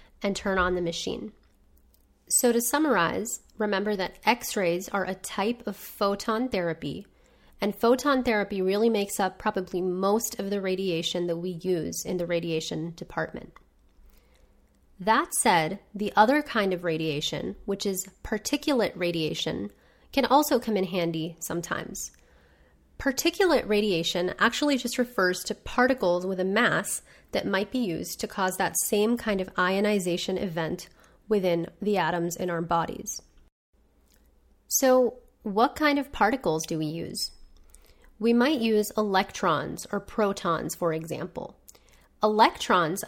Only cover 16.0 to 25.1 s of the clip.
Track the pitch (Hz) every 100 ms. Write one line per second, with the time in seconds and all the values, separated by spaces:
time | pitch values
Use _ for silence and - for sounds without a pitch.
16 | 208 - 220 294 196 226 190 180 180 160
17 | 160 147 - 147 - 202 - 196 202 185
18 | - - - 214 - 294 302 262 196 -
19 | 175 170 156 160 160 - 202 - _ _
20 | _ 277 254 277 294 254 233 202 185 185
21 | 170 165 160 165 - 170 165 - - -
22 | - - _ _ _ _ _ _ _ -
23 | 269 262 339 330 370 277 196 208 214 165
24 | 170 185 180 - 220 - 294 269 226 -
25 | 240